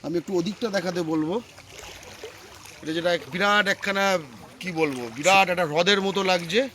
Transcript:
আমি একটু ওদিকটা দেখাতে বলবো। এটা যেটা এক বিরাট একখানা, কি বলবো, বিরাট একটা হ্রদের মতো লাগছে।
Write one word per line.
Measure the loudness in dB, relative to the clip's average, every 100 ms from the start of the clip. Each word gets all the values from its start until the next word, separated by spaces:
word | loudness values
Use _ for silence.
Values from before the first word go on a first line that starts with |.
আমি | -2 -4
একটু | -2 -2
ওদিকটা | -2 -4 -4
দেখাতে | -2 -2 -2
বলবো। | -2 0 0 -4 -6 -20 -20 -18 -18 -18 -18 -16 -18 -18 -20 -20 -20 -14
এটা | -6
যেটা | -2 0
এক | 0 -2
বিরাট | -2 2 4 2
একখানা, | 0 -2 0 2 0 -2 -16 -20 -12
কি | -6
বলবো, | 0 0 0 -8 0
বিরাট | 4 6 6
একটা | 2 0
হ্রদের | 2 4 4
মতো | 2 0
লাগছে। | 2 2 2 0 0